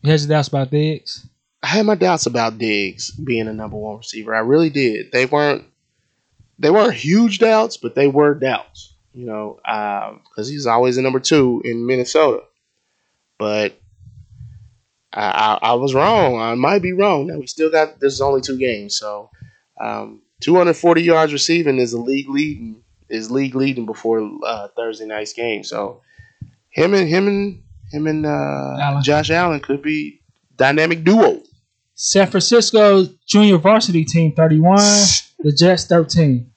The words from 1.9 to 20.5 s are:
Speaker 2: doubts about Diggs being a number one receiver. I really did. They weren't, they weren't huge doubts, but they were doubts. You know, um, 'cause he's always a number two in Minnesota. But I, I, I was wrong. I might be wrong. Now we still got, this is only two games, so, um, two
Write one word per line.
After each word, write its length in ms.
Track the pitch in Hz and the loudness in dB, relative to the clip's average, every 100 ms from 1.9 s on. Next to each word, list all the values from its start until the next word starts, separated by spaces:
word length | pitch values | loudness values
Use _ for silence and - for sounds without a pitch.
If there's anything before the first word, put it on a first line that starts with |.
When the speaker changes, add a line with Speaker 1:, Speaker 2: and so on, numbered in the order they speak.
| 196 | 2
Speaker 2:
doubts 300 | 185 160 - | 0 0 -2
about 320 | 120 113 110 | -2 -4 -4
Diggs 540 | 113 104 98 87 - | -2 -2 -2 -8 -14
being 360 | - 127 117 110 | -12 -6 -4 -4
a 60 | |
number 240 | 107 107 107 | -8 -12 -12
one 200 | 107 107 | -12 -12
receiver. 380 | - 113 107 110 | -14 -14 -6 -4
I 40 | |
really 300 | 113 151 165 | 2 2 2
did. 420 | 139 127 107 - | 0 -2 -2 -4
They 140 | 123 127 | -2 0
weren't, 400 | 147 147 139 - _ _ _ _ _ _ _ _ _ | 0 0 -2 -8 _ _ _ _ _ _ _ _ _
they 100 | 147 | 2
weren't 220 | 202 240 | 4 2
huge 460 | 165 143 196 233 196 | 0 0 2 2 2
doubts, 380 | 226 220 226 - | 2 4 0 -4
but 180 | 120 131 | -6 0
they 120 | 143 | 2
were 260 | 139 147 143 | 4 2 2
doubts. 580 | 131 113 - - - _ _ | -4 -4 -8 -20 -20 _ _
You 120 | 123 123 | -16 -12
know, 340 | 107 107 - - | -10 -12 -12 -8
um, 540 | 110 104 101 107 - _ - | -6 -6 -6 -10 -14 _ -12
'cause 140 | 113 | -10
he's 160 | 147 127 | -6 0
always 300 | 117 127 123 | 2 2 0
a 40 | |
number 180 | 131 131 | -2 -2
two 420 | - 156 127 120 | 2 2 2 0
in 220 | - 117 120 | -6 -6 -2
Minnesota. 580 | 127 123 156 151 110 - _ _ _ _ _ _ _ _ _ | -2 0 2 2 0 -6 _ _ _ _ _ _ _ _ _
But 360 | 107 107 104 - _ _ - - - - - - - _ _ _ _ | -4 -2 -2 -6 _ _ -20 -20 -20 -20 -20 -20 -20 _ _ _ _
I, 460 | 104 104 - 107 107 | -4 -2 0 0 0
I, 80 | 117 | 0
I 40 | |
was 200 | 123 135 | 0 0
wrong. 460 | 131 175 226 156 117 | 2 2 4 2 0
I 140 | 113 120 | -4 0
might 260 | 143 202 | 0 0
be 100 | 180 | -2
wrong. 340 | 185 202 156 147 | 0 0 0 -4
Now 100 | 160 | -8
we 80 | 127 | -12
still 220 | - 156 | -4 0
got, 280 | 160 156 - | 2 0 0
this 140 | 139 | -4
is 80 | 135 | 0
only 200 | 139 135 | -2 -2
two 160 | 127 131 | -4 -4
games, 400 | 127 107 101 - | -4 -4 -8 -10
so, 320 | 107 104 101 _ - _ _ _ | -8 -12 -16 _ -20 _ _ _
um, 420 | 113 110 107 107 _ _ | -10 -10 -12 -18 _ _
two 140 | - | 2